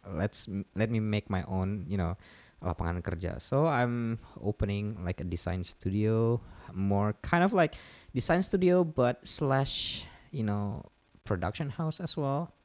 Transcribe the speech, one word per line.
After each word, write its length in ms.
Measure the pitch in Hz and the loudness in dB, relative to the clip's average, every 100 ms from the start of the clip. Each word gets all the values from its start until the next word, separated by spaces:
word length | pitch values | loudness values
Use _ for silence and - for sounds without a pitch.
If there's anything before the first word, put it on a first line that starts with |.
| 95 | -8
let's, 460 | 87 104 - - 98 - | -2 -2 -4 -6 -6 -6
let 180 | - 110 | -2 0
me 80 | 117 | 0
make 280 | 107 104 - | 0 -2 0
my 200 | 95 - | -4 -2
own, 400 | 92 92 104 80 | -2 -2 -4 -4
you 80 | 98 | -2
know, 240 | 85 92 - - - _ | -2 -4 -12 -20 -20 _
lapangan 400 | 85 90 85 87 | -6 -2 -2 -2
kerja. 400 | 82 87 87 - | -2 -4 -4 -6
So, 320 | - 135 160 | -2 2 2
I'm 480 | 135 123 120 117 113 - - | 2 2 0 -2 -4 -8 -6
opening, 600 | 101 - 101 101 104 104 | -4 -2 -2 0 -4 -4
like, 200 | 87 92 | -4 -4
a 80 | 90 | -4
design 360 | 85 - 90 | -4 -2 -2
studio, 800 | 87 - 98 101 107 113 113 120 - - - | -4 -4 -2 2 2 4 2 0 -4 -18 -12
more 460 | 92 98 101 104 - | -2 2 4 2 -2
kind 180 | - 170 | 0 4
of 160 | 185 196 | 4 4
like 240 | 156 - - - - | 2 0 -20 -20 -6
design 320 | 127 - 170 | -4 2 2
studio, 400 | 190 190 180 180 | 2 4 6 6
but 400 | 170 151 120 - | 4 4 2 2
slash, 800 | - - 143 135 139 - - - - - - | -4 0 2 2 2 0 -2 -4 -10 -18 -10
you 160 | 147 | -4
know, 400 | 110 104 101 - - _ _ - | 0 0 -2 -6 -12 _ _ -20
production 480 | - 95 85 - 143 | -4 -2 0 -2 -6
house 320 | - 160 - | -2 -4 -2
as 160 | 170 - | -4 -2
well. 320 | 139 143 170 _ | 0 0 -4 _